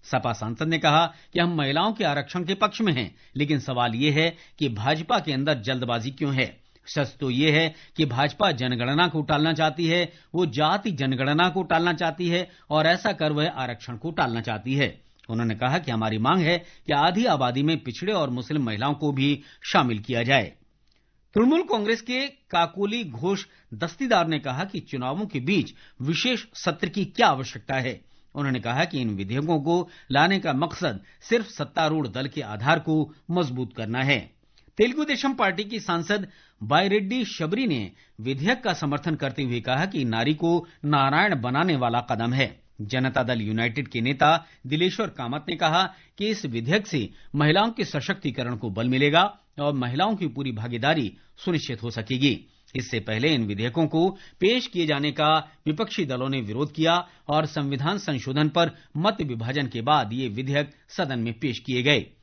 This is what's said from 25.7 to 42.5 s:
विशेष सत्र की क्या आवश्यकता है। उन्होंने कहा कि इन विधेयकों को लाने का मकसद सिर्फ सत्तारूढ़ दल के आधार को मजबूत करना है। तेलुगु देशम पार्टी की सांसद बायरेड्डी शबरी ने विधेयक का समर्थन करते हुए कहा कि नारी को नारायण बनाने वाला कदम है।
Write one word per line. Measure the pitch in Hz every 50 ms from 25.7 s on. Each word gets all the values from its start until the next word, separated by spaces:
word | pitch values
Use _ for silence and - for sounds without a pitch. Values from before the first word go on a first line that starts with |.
| - - - - - _
विशेष | 123 139 170 - - 247 254 214 - - _
सत्र | - - 180 151 - - 180
की | - 208 185 196
क्या | - - 240 196
आवश्यकता | 147 131 131 - - 117 - - 139 131
है। | 123 113 - - _ - _ - _ _ _
उन्होंने | 143 143 139 131 127
कहा | 107 117 120 135 170
कि | 170 - 143
इन | 123 110 104
विधेयकों | 95 98 95 113 135 147 165 170 151
को | 135 156 170 180 175 175 - - - _
लाने | 127 139 156 180 196 190
का | 190 165 135
मकसद | 131 160 170 - - 185 147 107 95 - - - _
सिर्फ | - - 226 240 220 -
सत्तारूढ़ | - - - - - - 160 151 156 160 147 120
दल | 95 127 135 135
के | - 156 127
आधार | 104 107 104 110 139 160 165
को | 156 165 156 156 151 147 - _ _ -
मजबूत | 165 180 175 131 123 127 127 113 -
करना | - 113 104 113 127 131
है। | 139 143 113 85 - _ _ _ _ _ - _ - _ -
तेलुगु | 214 247 247 302 302
देशम | 302 285 254 277 277 269
पार्टी | 262 233 196 180 175 214
की | 202 233 214
सांसद | 202 - 175 170 165 - 202 208 190 - - - _ _ _ _
बायरेड्डी | 107 107 139 160 190 196 196 214 202 190 240 254 233 -
शबरी | - - 165 156 185 226 269 233
ने | 151 123 104 87 - _ _ _ _ -
विधेयक | 107 123 135 131 147 202 254 262 -
का | 233 175
समर्थन | - - 143 143 147 - 170 160
करते | 147 123 113 113 - 139
हुए | 123 120 120
कहा | 110 127 127 135 170
कि | 196 196 165 131
नारी | 120 113 113 117 139 156
को | 151 170 170 170 175 170 - - _ -
नारायण | 147 151 143 135 139 143 160 190 208 175 135
बनाने | 110 123 127 147 170 185 160 135
वाला | 123 117 113 120
कदम | 120 - 123 107 113 120 127
है। | 135 135 107